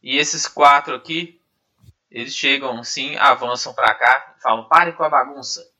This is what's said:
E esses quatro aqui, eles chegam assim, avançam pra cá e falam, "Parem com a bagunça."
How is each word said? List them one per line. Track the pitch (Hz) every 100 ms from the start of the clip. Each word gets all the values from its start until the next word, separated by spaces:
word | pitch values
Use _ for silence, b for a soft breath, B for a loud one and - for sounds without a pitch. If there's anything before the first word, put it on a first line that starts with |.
E | 127 139
esses | 151 165 -
quatro | - 143 143 151 127
aqui, | - 165 175 _ _ _ _ _ _ _ _
eles | 117 127 -
chegam | 139 139 135 117
assim, | 120 - 147 151
avançam | 113 123 123 123 135
pra | 127 117 107
cá | 123 160 - _
e |
falam, | - 113 113
"Parem | 165 175
com | 165
a | 156
bagunça." | 143 - 139 - - 508 _